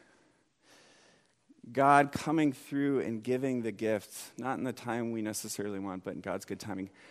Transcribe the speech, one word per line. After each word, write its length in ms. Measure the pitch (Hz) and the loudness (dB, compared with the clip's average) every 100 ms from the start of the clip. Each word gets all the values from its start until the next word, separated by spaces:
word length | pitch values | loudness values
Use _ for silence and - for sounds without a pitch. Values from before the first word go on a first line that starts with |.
| - _ _ _ _ _ _ - - - - _ _ _ _ _ - | -20 _ _ _ _ _ _ -20 -20 -20 -20 _ _ _ _ _ -6
God 400 | 120 139 143 139 | 4 8 8 8
coming 420 | - - 156 147 | 2 0 2 2
through 500 | 127 - 139 143 135 | 0 -4 -2 2 2
and 200 | 87 113 | 0 -2
giving 400 | 117 127 135 127 | -2 0 0 0
the 80 | 113 | -2
gift, 640 | 98 110 104 - - - - | -2 0 0 -2 -14 -14 -8
not 220 | 123 113 | -4 -4
in 60 | |
the 80 | 127 | -4
time 400 | 120 123 113 117 | -4 -4 -2 -2
we 100 | 113 | -4
necessarily 560 | 107 104 110 - 104 98 | -4 -6 -6 -6 -6 -6
want, 240 | 98 92 | -6 -8
but 120 | 98 | -8
in 80 | 92 | -8
God's 220 | 92 92 | -6 -6
good 140 | - 98 | -6 -10
timing, 320 | 107 95 95 - - | -8 -8 -8 -12 -20